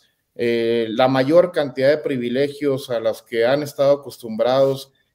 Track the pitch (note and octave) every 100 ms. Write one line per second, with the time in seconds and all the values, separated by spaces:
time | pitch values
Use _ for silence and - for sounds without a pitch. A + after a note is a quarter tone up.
0 | _ _ _ - A#2+ A#2 A2+ A#2 A2+ A2+
1 | C3 C3+ C3+ E3+ F3+ E3 C#3+ C3+ C3 D3+
2 | D#3 C3+ A#2+ B2 C#3+ C#3+ C#3+ C3 B2+ A#2
3 | A2 G#2 - A#2 A#2 C#3+ C#3 - C#3 C#3+
4 | B2 - A#2 A2 A#2 C3+ C3+ C3+ - _
5 | _